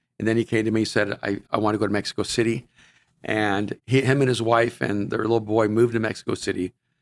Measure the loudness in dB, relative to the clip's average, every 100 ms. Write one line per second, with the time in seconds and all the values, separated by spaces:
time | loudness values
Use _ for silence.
0 | _ -4 0 0 0 0 0 0 0 0
1 | -2 -4 -6 -8 -4 -2 0 0 0 -2
2 | -4 -6 -4 0 0 -2 -8 _ -20 _
3 | _ _ -6 -2 0 0 -4 -8 0 2
4 | 4 2 2 0 2 2 2 -2 -4 -2
5 | -2 -2 0 0 2 2 2 4 2 2
6 | -4 -6 -6 -6 -4 -4 -6 _ _ _